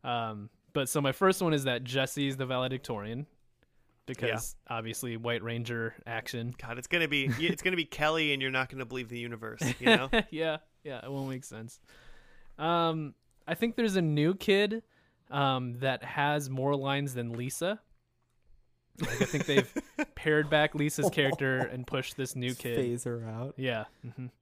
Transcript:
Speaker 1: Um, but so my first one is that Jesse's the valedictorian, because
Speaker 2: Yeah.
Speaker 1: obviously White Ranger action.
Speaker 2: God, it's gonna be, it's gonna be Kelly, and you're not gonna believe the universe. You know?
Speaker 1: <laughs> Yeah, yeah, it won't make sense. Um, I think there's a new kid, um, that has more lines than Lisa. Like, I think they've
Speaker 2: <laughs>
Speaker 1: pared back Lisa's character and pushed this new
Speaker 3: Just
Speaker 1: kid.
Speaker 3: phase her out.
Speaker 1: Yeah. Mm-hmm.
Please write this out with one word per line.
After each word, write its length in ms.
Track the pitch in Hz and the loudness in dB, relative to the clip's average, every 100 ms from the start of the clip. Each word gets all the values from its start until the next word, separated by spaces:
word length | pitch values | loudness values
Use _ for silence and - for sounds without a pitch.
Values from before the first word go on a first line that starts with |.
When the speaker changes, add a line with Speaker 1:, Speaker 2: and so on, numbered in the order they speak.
Speaker 1:
Um, 460 | 135 120 113 107 104 _ _ | -2 -2 -2 -6 -12 _ _
but 160 | - 131 | -2 0
so 100 | 156 | 2
my 120 | 139 | 2
first 280 | 135 190 185 | 4 4 4
one 140 | 175 | 4
is 100 | 151 | 2
that 180 | 135 120 | 2 -2
Jesse's 540 | 123 131 131 - 139 135 | -2 0 0 0 -2 -2
the 80 | |
valedictorian, 800 | 127 127 127 131 - 110 104 120 147 _ _ _ _ _ _ _ | -2 0 0 -4 -4 -6 -4 -8 -8 _ _ _ _ _ _ _
because 500 | - 127 123 113 - - - | -12 -4 0 0 -4 -10 -6
Speaker 2:
Yeah. 80 | 117 | -6
Speaker 1:
obviously 400 | 113 113 123 113 | -4 -6 -6 -4
White 260 | 117 117 | -2 -2
Ranger 520 | 110 117 117 117 113 - - | -2 -4 -2 -2 -4 -6 -8
action. 480 | 113 110 120 117 123 | -6 -6 -6 -6 -8
Speaker 2:
God, 180 | - 120 | -10 -10
it's 100 | - | -2
gonna 200 | 170 160 | 2 4
be, 160 | 143 135 120 | 2 2 2
it's 240 | 170 - | 0 0
gonna 120 | 185 185 | 0 0
be 80 | 156 | -2
Kelly, 480 | - 151 160 156 | 0 2 4 2
and 80 | 139 | 2
you're 80 | 131 | 0
not 180 | 131 131 | 0 -2
gonna 160 | 135 | -4
believe 240 | 120 127 117 | -6 -6 -6
the 100 | 120 | -6
universe. 440 | 120 113 113 113 139 123 | -8 -8 -10 -4 -2 2
You 60 | 254 | 4
know? 240 | 220 135 226 | 4 4 0
Speaker 1:
<laughs> 100 | 196 | 0
Yeah, 280 | 156 160 151 _ _ | -2 -2 -2 _ _
yeah, 200 | 151 127 | -12 -10
it 80 | 123 | -8
won't 200 | 139 135 | -6 -6
make 140 | 131 | -8
sense. 360 | 131 110 113 - _ - - - - - - - | -10 -12 -14 -16 _ -20 -20 -20 -20 -20 -20 -4
Um, 560 | 156 170 165 160 147 - _ _ - | 2 4 4 2 -4 -10 _ _ -6
I 60 | |
think 220 | 170 233 233 | 0 0 2
there's 200 | 226 190 | 2 4
a 60 | |
new 320 | 165 147 151 | 4 6 4
kid, 480 | 190 - 196 208 226 - _ _ _ _ | 4 4 4 4 0 -8 _ _ _ _
um, 480 | 143 135 131 127 120 | 0 2 2 -2 0
that 260 | 135 127 | 0 0
has 460 | 120 - 143 147 139 | -4 0 2 2 0
more 260 | 131 135 143 | -2 2 2
lines 380 | 135 139 143 | 2 0 0
than 180 | 127 120 | -4 -4
Lisa. 480 | 117 123 - 170 214 _ _ _ _ _ _ _ - _ _ _ - | -4 -6 -2 -2 -4 _ _ _ _ _ _ _ -20 _ _ _ -6
Like, 220 | - - | -4 0
I 20 | |
think 220 | - 151 139 | 2 2 4
they've 280 | 139 127 - - | 4 4 -4 -8
Speaker 2:
<laughs> 200 | - - | -6 -6
Speaker 1:
pared 360 | - 160 151 151 | -2 2 4 4
back 240 | 151 151 | 4 4
Lisa's 340 | 151 147 - 165 | 2 0 2 2
character 520 | - 139 135 135 131 | 4 2 4 2 2
and 260 | 127 127 123 | 0 -4 -4
pushed 320 | 135 131 - | -4 -4 -4
this 180 | 127 135 | -4 -2
new 140 | 123 | -4
Speaker 3:
Just 100 | 123 | -4
Speaker 1:
kid. 160 | 127 117 | -4 0
Speaker 3:
phase 280 | 123 120 | 0 0
her 200 | 123 117 | -4 -6
out. 300 | 113 110 131 - | -6 -6 -8 -4
Speaker 1:
Yeah. 280 | 131 113 107 _ 123 | -2 -2 -4 _ -16
Mm-hmm. 200 | - 127 _ | -10 -12 _